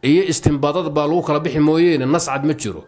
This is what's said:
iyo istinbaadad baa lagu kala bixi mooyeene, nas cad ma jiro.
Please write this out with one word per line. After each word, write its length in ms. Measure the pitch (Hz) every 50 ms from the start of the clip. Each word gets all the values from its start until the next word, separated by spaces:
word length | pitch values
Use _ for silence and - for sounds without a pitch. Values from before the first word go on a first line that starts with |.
| -
iyo 200 | 131 147 180 196
istinbaadad 600 | 180 156 - - 160 147 139 135 147 147 180 180 156
baa 160 | 147 156 147
lagu 140 | 147 160 180 -
kala 160 | - 151 147
bixi 200 | 156 165 131 151
mooyeene, 460 | 151 151 156 165 170 175 165 143 127
nas 180 | 131 151 170 165
cad 160 | 147 135 139 139
ma 100 | 151 151
jiro. 280 | 151 - 107 92 78 -